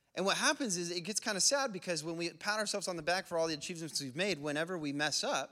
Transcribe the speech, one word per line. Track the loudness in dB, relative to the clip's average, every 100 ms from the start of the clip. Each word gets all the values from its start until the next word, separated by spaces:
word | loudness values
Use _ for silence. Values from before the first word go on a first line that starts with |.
| _
and | -2
what | 2 4
happens | 4 4 0 0
is | -2
it | -4
gets | -2 -2
kinda | 0 4
sad | 4 4 0
because | -2 -4 -2
when | -2 -4
we | -4
pat | -4 -2 0
ourselves | 0 -2 -2
on | -2
the |
back | 0 0 2
for | 0
all | 2
the | 0
achievements | -4 -6 -4 -4
we've | -4 -2
made, | 0 0
whenever | 0 0 0 -2
we | -2
mess | 0 0 0
up, | 0 0 -2